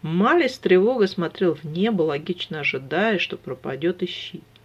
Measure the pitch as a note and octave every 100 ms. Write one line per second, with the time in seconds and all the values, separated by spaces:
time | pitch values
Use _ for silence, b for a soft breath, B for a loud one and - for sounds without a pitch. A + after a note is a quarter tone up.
0 | D#3 E3 G#3+ E4+ C4+ - - F3+ G3+ B3+
1 | F#3+ F#3+ E3 - F#3 D3 D3+ D#3 G#3+ G#3
2 | D#3+ C#3+ D3+ F3 - D#3 C#3+ C3+ C3 D3+
3 | G#3+ G3 - - - B2+ C#3+ C3+ E3 F3+
4 | F3+ - - E3+ - -